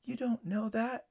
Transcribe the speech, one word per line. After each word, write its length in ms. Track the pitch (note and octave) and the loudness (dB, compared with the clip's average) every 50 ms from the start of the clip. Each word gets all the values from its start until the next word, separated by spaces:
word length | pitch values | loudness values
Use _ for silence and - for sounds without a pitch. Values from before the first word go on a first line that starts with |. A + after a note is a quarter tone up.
| _ | _
You 140 | - B3 | -6 -6
don't 260 | A#3 B3+ B3 A#3 - - | -2 2 0 0 0 0
know 220 | E3+ F#3+ G#3 A3 A3 | -2 0 0 0 2
that 380 | G#3 A3 A3+ B3 C4 - - _ | 2 2 2 2 0 -6 -8 _